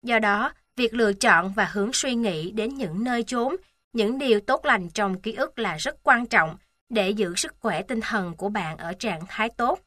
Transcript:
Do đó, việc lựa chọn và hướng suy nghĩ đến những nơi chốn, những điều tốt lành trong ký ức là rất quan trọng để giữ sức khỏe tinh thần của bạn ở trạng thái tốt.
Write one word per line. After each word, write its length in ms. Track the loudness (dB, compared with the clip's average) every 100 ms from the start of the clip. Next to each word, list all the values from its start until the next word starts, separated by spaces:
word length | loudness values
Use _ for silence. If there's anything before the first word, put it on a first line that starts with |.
Do 160 | 0 0
đó, 340 | 2 0 -2 -6 _ -2
việc 180 | -2
lựa 200 | 2 2
chọn 400 | 4 4 4 4
và 120 | 0 0
hướng 280 | 0 -2
suy 220 | -2 -2 0
nghĩ 360 | 0 -2 -4
đến 240 | -4 -4 -4
những 280 | -6 -2
nơi 200 | -2 -2
chốn, 320 | -2 -2 -2 -4 _ _ _
những 240 | 0 0 0
điều 220 | 2 2
tốt 260 | 4 0 2
lành 240 | 0 0
trong 320 | -2 -2 -2
ký 120 | -6
ức 260 | -4 -6 -2
là 180 | -6 -4
rất 180 | -6 -2
quan 220 | 4 4 4
trọng 320 | 2 2 -2 _ _ _
để 200 | 0 0
giữ 260 | 0 -2 -2
sức 200 | -6 -4
khỏe 220 | -4 -2
tinh 200 | -2 -4
thần 340 | -2 -4 -4 -6
của 140 | -4
bạn 280 | -4 -6 -6
ở 160 | -10
trạng 280 | -6 -4 -4 -8
thái 220 | -4 -4
tốt. 300 | 0 0 0